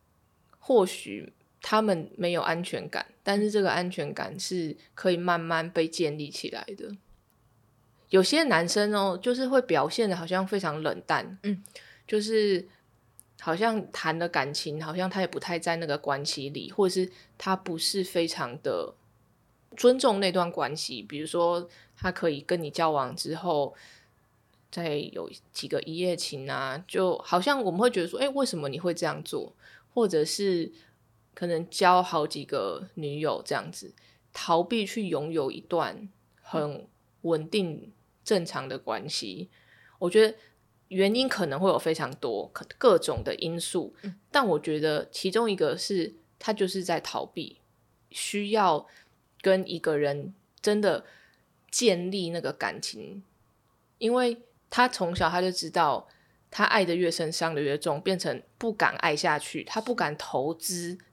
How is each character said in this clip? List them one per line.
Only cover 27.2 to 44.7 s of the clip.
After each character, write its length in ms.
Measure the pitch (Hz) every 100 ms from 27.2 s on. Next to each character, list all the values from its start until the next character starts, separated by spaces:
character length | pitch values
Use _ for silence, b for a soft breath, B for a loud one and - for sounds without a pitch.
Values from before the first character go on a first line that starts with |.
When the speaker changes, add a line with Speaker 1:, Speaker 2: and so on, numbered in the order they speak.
| - 180
Speaker 1:
像 220 | 233 277
我 80 | 196
们 100 | 175
会 80 | 247
觉 140 | 208
得 40 | 170
说， 120 | 196
诶， 100 | 277
为 160 | 277
什 140 | 254 165
么 100 | 143
你 100 | 160
会 140 | 175
这 140 | 165 160
样 160 | 147
做？ 320 | 151 - - - B B B
或 120 | 247 214
者 160 | 160
是 480 | 156 - 196 175 160 - b b _ _ _
可 120 | - 175
能 200 | 165 170
交 320 | - 185 180
好 240 | 180 160 156
几 180 | 151
个 440 | 143 139 95 80 190
女 260 | - 147 147
友 200 | 151 92
这 120 | -
样 160 | 135 151
子， 220 | - - - b b _
逃 280 | - - 165
避 220 | 175 233
去 240 | 196 226 190
拥 240 | 147 151
有 180 | 165 135
一 100 | -
段 480 | - 170 123 - 202 _ _ _
很 440 | - 165 147 139 - _ _ _
稳 260 | 165 156 160
定 420 | 214 175 147 - - _ _
正 200 | - 202
常 240 | 165 135 131
的 100 | 135
关 300 | - 107 147
系。 400 | - 104 90 180 b b b b b
我 100 | 175
觉 180 | 214 220
得 80 | 220 B B _ _ -
原 260 | 185 196
因 120 | 240 262
可 200 | - 165
能 120 | 135
会 120 | 185
有 80 | 135
非 160 | 165
常 200 | 160 131 143
多， 340 | 127 101 -
可-， 140 | - - -
各 220 | 254 175
种 240 | - 123
的 100 | - -
因 220 | 160 170
素， 360 | - 180 117 -
Speaker 2:
嗯。 120 | 202 180 _
Speaker 1:
但 160 | 294 226
我 140 | 151
觉 180 | 156